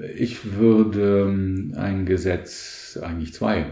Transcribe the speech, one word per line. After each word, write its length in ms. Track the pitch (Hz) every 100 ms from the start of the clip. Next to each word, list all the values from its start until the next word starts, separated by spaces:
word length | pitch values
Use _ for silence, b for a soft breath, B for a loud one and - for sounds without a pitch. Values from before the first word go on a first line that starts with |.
| - -
ich 400 | 117 - 110 101
würde, 720 | 113 110 107 101 101 101 98
ähm, 440 | 98 95 95 73 73
ein 300 | 98 95 90
Gesetz, 920 | 92 90 87 - - - - - -
eigentlich 320 | 82 85 80
zwei, 320 | - 110 98 76